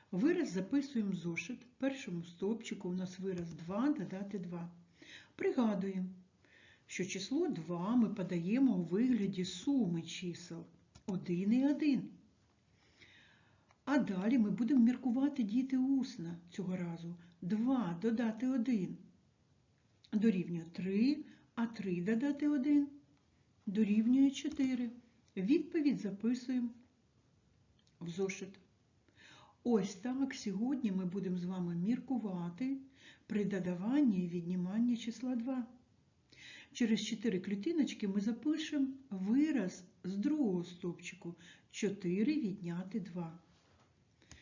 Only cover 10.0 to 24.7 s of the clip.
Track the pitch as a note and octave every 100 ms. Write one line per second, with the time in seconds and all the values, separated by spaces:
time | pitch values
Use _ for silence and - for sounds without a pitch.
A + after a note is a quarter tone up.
10 | E3 - F3+ E3+ - E3+ E3+ - _ -
11 | - F3+ D3 F3 G3 B3 C#4 D4 D#4 B3
12 | - - - _ _ _ _ _ _ _
13 | - - - _ _ _ _ _ - C#4
14 | G3 F#3 G3+ C4 G#3 F3 A3+ C#4 A#3 B3
15 | C4 A#3+ C#4 C#4 G#3+ A3+ C4+ C4 C4 C4+
16 | A3+ - E3+ E3+ - - F3+ F#3 F3 E3
17 | E3+ F3 - _ F3 G#3+ A#3+ C4 F#3 E3+
18 | A3+ A3+ A3+ G#3+ B3+ C4+ A#3 A3+ E3+ -
19 | - _ _ _ _ _ _ _ _ _
20 | _ G#3+ A3+ F#3 E3+ E3+ E3 E3+ F3+ G3
21 | B3 D4+ - - _ - A#3 - G3 F3
22 | F3 A3+ C#4+ C#4+ D4 D4 D4 D4 C#4+ -
23 | - _ _ _ _ _ - F#3+ G#3+ G#3+
24 | A3 C4 C#4 C4+ D#4 - C4